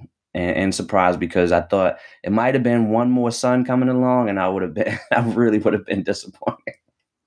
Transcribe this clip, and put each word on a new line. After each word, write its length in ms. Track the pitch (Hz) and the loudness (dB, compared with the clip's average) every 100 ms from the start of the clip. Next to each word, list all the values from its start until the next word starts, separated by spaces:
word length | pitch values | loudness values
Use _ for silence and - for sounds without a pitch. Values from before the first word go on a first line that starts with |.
| - _ _ 87 | -14 _ _ -6
and, 200 | 90 - | -2 0
and 200 | 98 - | -2 -2
surprised 440 | 90 101 90 85 | -2 2 2 2
because 320 | 87 95 87 | -2 0 2
I 100 | 87 | 2
thought 360 | 85 98 92 - - - | 2 0 0 -2 -14 -12
it 80 | - | -2
might 220 | 107 123 | 0 2
have 100 | 135 | 0
been 280 | 120 120 107 | 0 0 2
one 180 | 110 123 | 0 2
more 220 | 127 120 | 2 0
son 340 | 117 127 127 127 | 0 0 0 0
coming 240 | 127 127 | 0 0
along 400 | 127 127 127 113 | 2 2 2 0
and 100 | 98 | 0
I 80 | 92 | -2
would 140 | 95 | -2
have 140 | 90 80 | -4 -4
been, 240 | - - - | -4 -4 -2
<laughs> 60 | |
I 100 | - | -2
really 360 | 117 110 117 107 | 0 2 2 2
would 160 | 104 | 2
have 120 | 104 - | -2 -2
been 180 | 101 | -4
disappointed. 720 | 90 90 - - - - - - _ _ _ _ | -2 -6 -8 -10 -8 -8 -14 -18 _ _ _ _